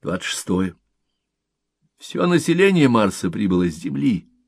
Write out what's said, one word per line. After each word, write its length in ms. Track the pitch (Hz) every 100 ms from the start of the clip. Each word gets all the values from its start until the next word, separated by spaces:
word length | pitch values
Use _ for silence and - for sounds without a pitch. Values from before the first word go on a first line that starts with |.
Двадцать 220 | - 87
шестое. 520 | - - - 90 92 87 _ _ _ _ _ _ _ _ _ _ _ _
Всё 280 | - - 180
население 640 | 175 139 165 190 185 143
Марса 420 | 117 104 - 95
прибыло 400 | 95 101 90 90
с 40 |
Земли. 540 | 80 87 71 143 98 - _